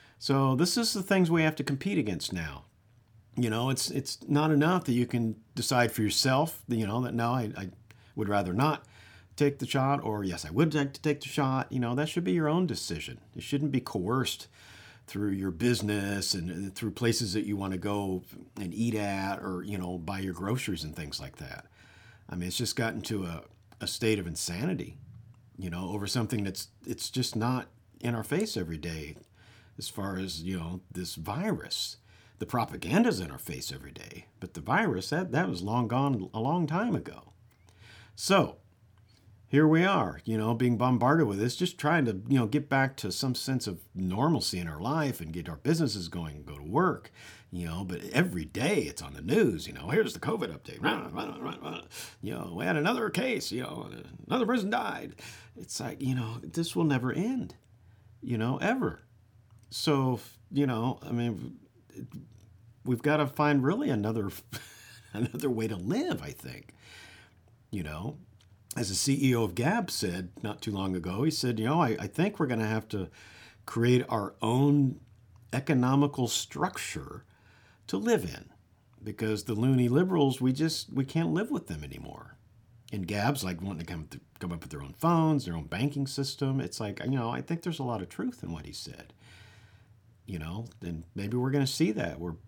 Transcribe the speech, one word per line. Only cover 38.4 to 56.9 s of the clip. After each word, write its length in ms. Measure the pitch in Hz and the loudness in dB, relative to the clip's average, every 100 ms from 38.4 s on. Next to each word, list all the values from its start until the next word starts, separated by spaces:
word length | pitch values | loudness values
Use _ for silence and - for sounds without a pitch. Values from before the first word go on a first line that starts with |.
| - - _ _ _ _ _ _ - - - | 6 -2 _ _ _ _ _ _ -20 -20 2
here 200 | 139 156 | 6 8
we 180 | 160 190 | 8 6
are, 340 | 180 95 69 - | 4 2 -2 -2
you 100 | 110 | 0
know, 200 | 110 113 | 2 4
being 220 | 123 110 | 4 4
bombarded 500 | 123 120 123 160 120 | 4 6 6 6 4
with 100 | 98 | 4
this, 180 | 117 - | 0 2
just 220 | 180 - | -2 0
trying 280 | 151 165 120 | 2 4 4
to, 140 | 95 117 | 0 2
you 120 | 135 | 4
know, 80 | 107 | 4
get 220 | 147 143 | 0 2
back 280 | 135 135 - | 2 2 0
to 140 | 98 | -6
some 240 | - 131 120 | -2 -2 -2
sense 320 | - 131 104 | -2 -2 -2
of 140 | 85 - | -8 -10
normalcy 640 | 92 92 98 156 127 - 90 | -4 -2 2 4 4 0 -2
in 100 | 85 | -6
our 140 | 76 | -6
life 400 | 110 160 143 - | -2 0 0 -4
and 100 | 80 | -6
get 160 | 85 82 | -8 -8
our 100 | 78 | -4
businesses 500 | 139 165 135 101 82 | 0 2 2 0 -6
going 300 | 87 80 73 | -6 -6 -10
and 80 | 69 | -14
go 120 | 71 | -12
to 60 | |
work, 480 | 73 131 180 117 - - - - - | -2 2 4 2 -8 -20 -20 -20 -12
you 160 | 90 85 | -8 -6
know, 180 | 85 92 | -6 -6
but 160 | 90 - | -6 0
every 340 | 139 180 131 - | 2 2 0 -6
day 360 | 104 151 185 | -2 2 2
it's 220 | 143 - | 0 -6
on 100 | - | -12
the 80 | - | -8
news, 460 | 95 202 160 156 - | 2 4 6 2 -6
you 60 | |
know, 160 | - - | -10 0
"Here's 240 | 185 - | 2 2
the 60 | - | -2
covid 320 | - 220 107 | -4 -4 -4
update, 300 | 76 - - | -8 -14 -4
rah, 260 | 151 143 143 | -2 -2 -6
rah, 120 | 147 147 | -8 -8
rah, 100 | - | -8
rah, 180 | 131 - | -10 -8
rah. 200 | - - - - - - | -10 -10 -12 -14 -16 -10
You 140 | 107 | -8
know, 220 | - 90 87 | -6 -6 -4
we 80 | 175 | 0
had 120 | 156 | 2
another 340 | 170 247 220 | 2 0 0
case, 400 | 180 262 202 - | -2 0 -2 -4
you 100 | 123 | -6
know, 300 | 127 - - - - - - | -6 -8 -10 -12 -16 -16 -2
another 220 | 262 220 | 0 2
person 240 | 247 196 | 2 0
died." 460 | 226 196 143 - - - - - - | -2 -2 -6 -10 -14 -16 -18 -20 -18
It's 240 | - - | -12 -8
like, 220 | 131 - | -8 -4
you 140 | 131 127 | -2 0
know, 240 | 113 120 | -2 -6
this 320 | 165 165 165 180 | -6 -4 -2 2
will 80 | |
never 300 | 160 | 2